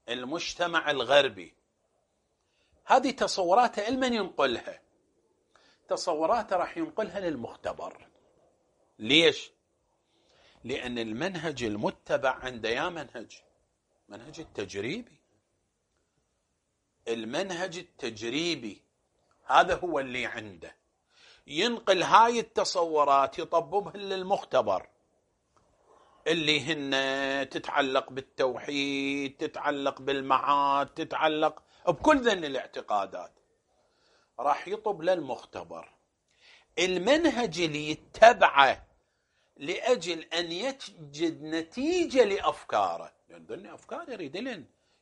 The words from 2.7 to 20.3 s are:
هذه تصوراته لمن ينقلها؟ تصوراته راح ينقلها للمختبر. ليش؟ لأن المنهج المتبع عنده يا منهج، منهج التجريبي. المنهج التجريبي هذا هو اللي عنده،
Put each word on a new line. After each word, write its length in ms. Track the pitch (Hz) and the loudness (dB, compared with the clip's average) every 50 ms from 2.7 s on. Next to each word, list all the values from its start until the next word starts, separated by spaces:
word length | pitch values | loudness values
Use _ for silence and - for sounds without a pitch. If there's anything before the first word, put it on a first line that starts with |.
| _ _ _ | _ _ _
هذه 260 | - 208 262 247 269 | 4 4 4 4 2
تصوراته 800 | - - 220 180 - 202 185 170 185 233 247 226 - 220 202 226 | 0 -2 -2 -2 0 0 0 4 4 4 4 4 2 -2 -4 -2
لمن 240 | 269 254 262 247 | -2 0 0 0
ينقلها؟ 680 | 233 220 196 165 - - 143 127 117 110 - 98 87 - _ _ _ _ _ _ _ _ _ _ _ _ _ _ _ _ _ _ _ _ _ - | 0 0 -2 -2 0 0 2 2 0 -2 -6 -10 -14 -16 _ _ _ _ _ _ _ _ _ _ _ _ _ _ _ _ _ _ _ _ _ -6
تصوراته 680 | 185 156 - 180 165 151 160 165 226 240 202 - 196 | -4 -2 -2 -2 0 2 2 2 2 0 0 0 -2
راح 200 | 175 165 - - | -2 -2 -2 -4
ينقلها 440 | 165 160 156 - - 220 170 180 202 | -6 -6 -4 -4 -4 -6 -4 -6 -6
للمختبر. 880 | 190 170 147 123 117 - - - - - - - - - - - - - _ _ _ _ _ _ _ _ _ _ _ _ _ _ _ _ _ - | -4 -4 -4 -4 -8 -10 -10 -8 -8 -8 -8 -8 -10 -12 -14 -16 -20 -20 _ _ _ _ _ _ _ _ _ _ _ _ _ _ _ _ _ -6
ليش؟ 520 | 107 113 139 160 170 151 135 - - - _ _ _ _ _ _ _ _ _ _ _ _ _ _ _ _ _ _ _ _ _ _ - | 0 4 6 6 6 6 4 0 -4 -16 _ _ _ _ _ _ _ _ _ _ _ _ _ _ _ _ _ _ _ _ _ _ -10
لأن 340 | 117 135 - - 123 123 117 | -8 -8 -6 -6 -6 -6 -4
المنهج 640 | 113 110 107 120 160 190 190 170 147 165 143 123 120 | -4 -4 -4 -4 -4 -4 -4 -4 -6 -6 -4 -4 -4
المتبع 680 | 110 104 104 123 190 190 - _ - 156 135 131 131 | -4 -2 -2 -4 -4 -4 -6 _ -4 -2 0 0 0
عنده 380 | 123 117 123 127 127 113 110 110 | -2 -2 -6 -10 -8 -4 -4 -2
يا 200 | 113 131 156 180 | -2 -2 -2 -4
منهج، 540 | 170 165 139 117 - 123 82 - - - _ _ _ _ _ _ _ _ _ _ _ _ _ - | -6 -8 -12 -12 -14 -16 -16 -16 -20 -20 _ _ _ _ _ _ _ _ _ _ _ _ _ -18
منهج 320 | 101 101 120 151 151 165 | -18 -16 -16 -16 -16 -16
التجريبي. 800 | 156 - - - 101 90 95 101 101 123 170 240 240 - _ _ _ _ _ _ _ _ _ _ _ _ _ _ _ _ _ _ _ _ _ _ _ _ _ _ _ _ _ _ _ _ _ _ _ _ _ _ - 113 | -16 -12 -8 -8 -8 -6 -6 -6 -6 -4 -6 -8 -10 -12 _ _ _ _ _ _ _ _ _ _ _ _ _ _ _ _ _ _ _ _ _ _ _ _ _ _ _ _ _ _ _ _ _ _ _ _ _ _ -8 -6
المنهج 720 | 117 113 110 110 127 160 196 190 180 165 185 190 160 180 | -6 -6 -6 -6 -4 -6 -4 -6 -6 -6 -8 -8 -8 -10
التجريبي 1040 | 165 - _ - - 120 110 107 113 117 123 147 170 175 165 139 120 107 90 - _ _ _ _ _ _ _ _ _ _ _ _ _ | -14 -16 _ -10 -8 -8 -8 -8 -6 -4 -4 -2 -2 -2 -4 -6 -8 -12 -14 -16 _ _ _ _ _ _ _ _ _ _ _ _ _
هذا 320 | - 131 160 180 175 175 | 4 6 6 6 6 2
هو 220 | 147 131 170 156 143 | -2 -2 -2 -2 -4
اللي 280 | 135 127 123 127 120 | -4 -4 -6 -6 -6
عنده، 500 | 107 | -6